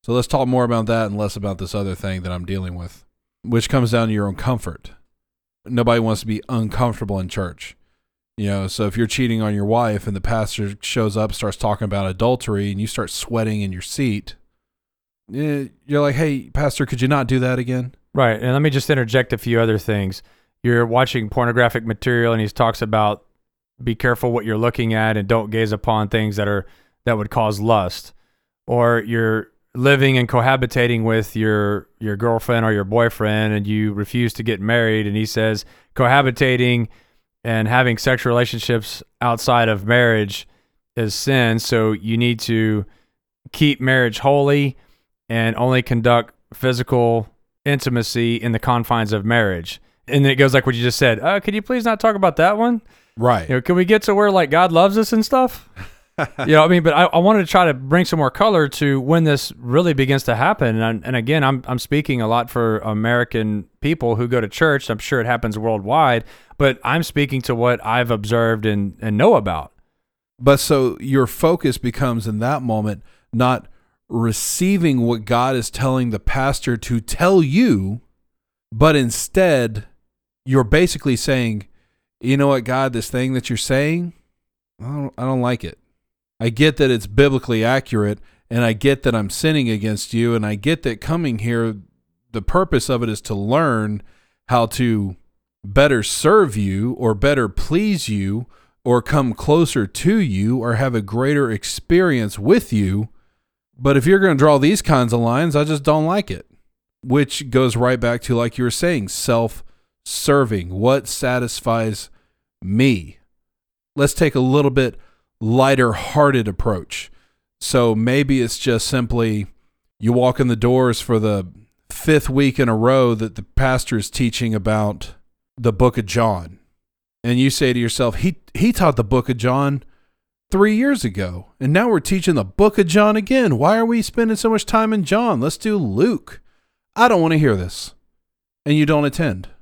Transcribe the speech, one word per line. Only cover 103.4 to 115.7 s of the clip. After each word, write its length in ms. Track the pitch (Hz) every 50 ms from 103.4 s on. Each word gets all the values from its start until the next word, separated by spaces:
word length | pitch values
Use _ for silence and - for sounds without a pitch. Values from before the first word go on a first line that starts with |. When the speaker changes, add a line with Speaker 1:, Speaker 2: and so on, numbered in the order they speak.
| _ _ _ _ _ _ _
Speaker 1:
But 180 | - 127 139 139
if 100 | 139 120
you're 140 | 165 196 196
gonna 160 | 190 190 156
draw 220 | 135 143 156 147
these 240 | 135 135 156 214 196
kinds 320 | - - 156 127 123 117 120
of 80 | 117
lines, 340 | 117 117 120 135 165 170 139
I 80 | 147 147
just 200 | 151 160 147 139
don't 220 | 160 151 156 156
like 240 | 165 180 208 196 -
it." 180 | 95 - - _ _ _ _ _ _ _ _ _ _ _
Which 500 | - 127 127 147 143 139 - - 147 127
goes 260 | 120 131 131 123 107
right 220 | 120 123 123 127 117
back 220 | 117 117 120 117 -
to, 120 | - 123
like 220 | 117 120 117 -
you 80 | - 123
were 60 | 120
saying, 360 | - - 175 175 175 135 101 95
self-serving. 1600 | - - - - 120 117 117 110 - - - - _ _ _ _ _ _ _ - - - - 151 143 143 131 110 107 95 85 87 92
What 340 | 95 107 127 135 139 127
satisfies 1040 | - - - 139 127 123 123 123 113 - - - 120 113 113 113 110 104 - - - - _ _ _ _ _ _ _ _ _
me? 580 | - 92 101 113 131 139 120 90 78 67 - _ _ _ _ _ _ _ _ _ _ _ _ _ _ _ _
Let's 180 | 143 139 147 -
take 220 | - 170 147 -
a 60 | 131
little 300 | 127 131 131 147 143 139
bit 260 | 127 135 131 117 - - - _ _ _ _ _ _ _
lighter 500 | 107 110 117 131 131 135